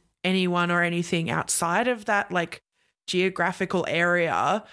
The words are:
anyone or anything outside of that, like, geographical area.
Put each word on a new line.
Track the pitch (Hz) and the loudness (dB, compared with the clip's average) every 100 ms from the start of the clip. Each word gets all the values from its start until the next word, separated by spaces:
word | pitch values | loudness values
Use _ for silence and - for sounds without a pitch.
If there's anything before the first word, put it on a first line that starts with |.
| _ _ | _ _
anyone | 180 190 180 175 175 | -2 0 2 2 2
or | 175 | 2
anything | 175 170 170 170 165 | 2 0 0 -2 0
outside | 156 - - 170 185 240 | -2 -2 0 0 2 0
of | 233 208 | -2 0
that, | 202 - | -2 0
like, | 180 165 - _ _ _ _ - | -2 -4 -8 _ _ _ _ -4
geographical | 180 185 185 175 - 185 185 - | 0 0 0 -2 0 -2 -2 0
area. | 156 175 175 165 90 131 208 - | 0 2 2 2 0 0 0 -4